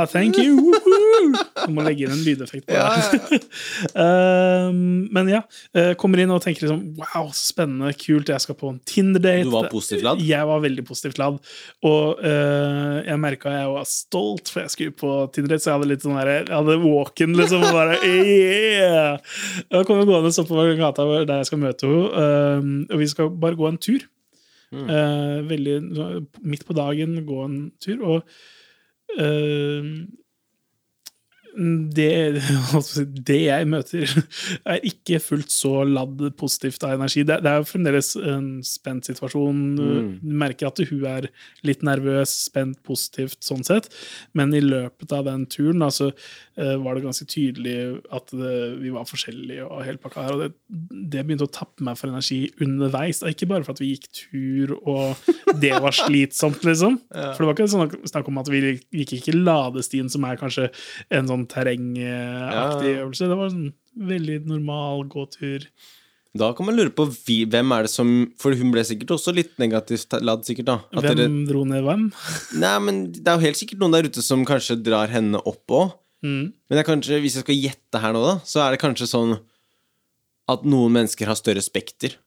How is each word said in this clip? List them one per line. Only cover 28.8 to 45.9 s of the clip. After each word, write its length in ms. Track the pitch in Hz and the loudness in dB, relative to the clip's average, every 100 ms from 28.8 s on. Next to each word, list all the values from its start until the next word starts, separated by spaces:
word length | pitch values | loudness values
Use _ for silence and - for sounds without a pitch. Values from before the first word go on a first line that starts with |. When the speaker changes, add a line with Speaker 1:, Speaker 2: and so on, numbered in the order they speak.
| _ _ - | _ _ -10
Speaker 1:
eh, 800 | 392 151 151 151 147 143 147 147 156 185 - _ _ _ _ _ _ _ _ - _ _ _ 508 | -2 0 0 -2 -2 -4 -6 -8 -12 -14 -20 _ _ _ _ _ _ _ _ -20 _ _ _ _
det, 840 | 247 170 165 156 151 151 165 156 147 135 139 127 | -4 0 0 -2 2 2 4 2 0 0 0 2
<laughs> 600 | 147 139 147 143 135 127 | 0 0 -4 -4 -6 0
det 80 | 143 | 2
jeg 280 | 156 139 156 | 2 2 0
møter, 420 | 156 - 175 135 139 - - - 175 | -2 -4 -4 0 0 -2 -6 -8 -8
er 160 | - 180 | -4 -4
ikke 380 | 220 - - 165 | -4 -6 -2 -2
fullt 300 | - 147 143 | 0 -4 -2
så 300 | - 139 135 139 | -2 0 0 2
ladd 380 | 135 131 135 143 | 0 -2 -6 -6
positivt 480 | 143 143 - 139 - | -4 -6 -4 -6 -6
av 140 | 139 135 | -4 -4
energi. 260 | 135 147 | -2 0
Det, 140 | 147 160 | 2 2
det 60 | 156 | 2
er 80 | 147 | 2
jo 80 | 147 | 0
fremdeles 400 | 185 165 139 135 - | -2 2 2 0 -4
en 320 | 160 139 135 131 127 | -4 -4 -6 -8 -10
spent 400 | - - 127 - | -10 -8 -10 -8
situasjon. 540 | 127 131 147 143 143 139 143 | -10 -6 -2 0 0 0 0
Speaker 2:
Mm. 300 | 143 120 110 92 | 2 0 -2 -6
Speaker 1:
Du 140 | 156 | -4
merker 320 | 147 143 123 139 | -2 -2 -4 -6
at 160 | - | -4
hun 220 | 160 143 135 | -4 -2 -4
er 220 | 131 135 _ - _ | -6 -8 _ -20 _
litt 220 | 147 143 151 | -4 -2 0
nervøs, 460 | 139 135 135 139 - - | 0 0 0 0 -2 -4
spent, 320 | 139 131 131 | -4 -4 -6
positivt, 560 | - 127 - - 135 - - | -8 -6 -6 -6 -8 -8 -8
sånn 160 | 135 | -6
sett. 240 | 123 202 - - - - - | 0 0 0 -16 -20 -20 -6
Men 160 | - 139 | 0 2
i 140 | 147 | 4
løpet 500 | 143 131 123 - - | 2 2 -4 -10 -8
av 140 | 143 139 | -6 -4
den 160 | 131 131 | -4 -6
turen, 380 | - 147 170 | -2 0 2
da, 80 | 147 | 2